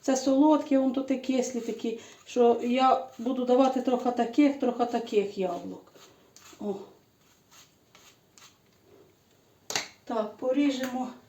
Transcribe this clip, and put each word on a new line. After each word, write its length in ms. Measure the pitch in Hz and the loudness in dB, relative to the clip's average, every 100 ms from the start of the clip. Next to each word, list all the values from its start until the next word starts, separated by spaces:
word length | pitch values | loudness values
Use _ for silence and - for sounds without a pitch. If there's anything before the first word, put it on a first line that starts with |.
Це 160 | - 262 | -2 -2
солодкі, 600 | - 269 302 294 294 269 | 2 4 6 4 4 2
вон 160 | 262 | 2
тут 180 | 254 262 | -2 -4
і 60 | 254 | -4
кислі 420 | - 262 247 233 | -2 -2 -2 -4
такі, 400 | 226 214 - 220 - - - | -6 -6 -6 -8 -14 -20 -8
що 360 | - 233 233 | 2 4 4
я 440 | 240 247 262 262 - - | 0 2 4 2 -2 -8
буду 280 | 233 254 247 | -6 -4 2
давати 360 | 247 269 262 | 4 4 2
трохи 300 | 247 247 247 | 0 0 -2
таких, 480 | 240 233 - 294 277 | -2 -2 4 4 4
трохи 260 | 240 - 240 | -2 -2 -2
таких 520 | 233 - 214 196 - | -2 0 0 0 -4
яблук. 540 | 180 175 185 180 - - - _ _ - - - | -4 -4 -10 -14 -18 -20 -20 _ _ -20 -20 -12
О. 140 | 208 196 - _ _ _ _ _ _ - - _ _ _ - _ _ _ - _ _ _ _ - _ _ _ _ _ _ _ - - _ | -8 -8 -12 _ _ _ _ _ _ -20 -20 _ _ _ -20 _ _ _ -20 _ _ _ _ -20 _ _ _ _ _ _ _ -6 -6 _
Так, 340 | - 233 214 - | -8 -6 -6 -6
поріжемо. 720 | 262 277 285 247 254 247 254 - | -2 2 0 0 -6 -6 -8 -12